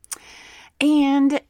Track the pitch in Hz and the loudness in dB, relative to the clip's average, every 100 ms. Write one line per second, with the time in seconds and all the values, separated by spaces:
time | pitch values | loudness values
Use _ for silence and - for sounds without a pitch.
0 | _ - - - - - - - 294 302 | _ -20 -20 -20 -20 -20 -20 -4 0 0
1 | 277 277 277 285 | 0 0 0 -2